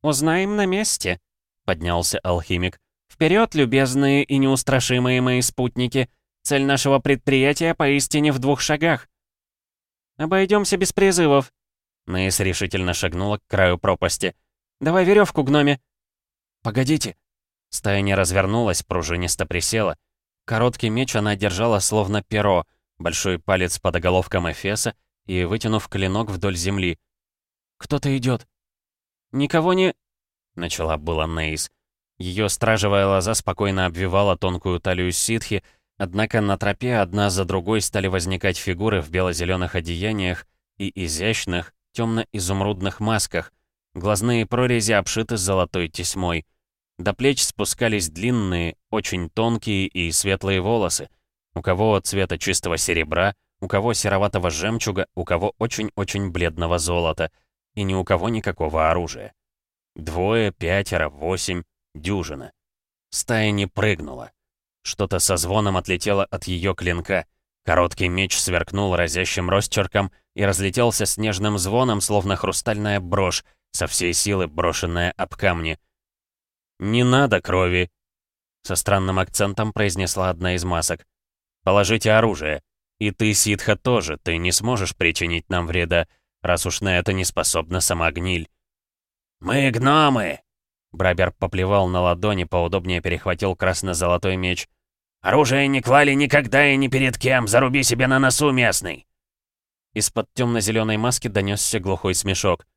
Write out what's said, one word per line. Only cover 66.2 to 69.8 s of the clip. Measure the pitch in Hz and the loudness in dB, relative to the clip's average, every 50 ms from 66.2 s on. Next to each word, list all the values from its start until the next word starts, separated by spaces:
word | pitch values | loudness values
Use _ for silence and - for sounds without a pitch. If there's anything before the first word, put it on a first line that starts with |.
| 98 | 0
от | - - 92 - | -2 -4 -10 -6
её | - 92 85 87 98 92 | -6 -6 -2 -2 -2 -4
клинка. | - 90 90 85 85 - - 98 87 80 _ _ _ _ _ _ _ _ | -2 -4 -4 -4 -4 -4 -2 -2 -2 -2 _ _ _ _ _ _ _ _
Короткий | - 82 87 87 85 - - 95 90 | 0 2 2 2 2 0 -2 -2 -2
меч | 87 95 98 92 - | 0 0 -2 -2 -2
сверкнул | - - - 90 85 80 - - 101 101 95 90 | -4 -2 0 0 -2 -2 -2 -2 -2 0 0 0
разящим | 87 87 82 78 90 92 - - - 90 90 | 0 0 0 0 -2 -2 -2 -2 -4 -2 0
росчерком | 92 101 104 - - 107 | 0 0 0 0 -2 -2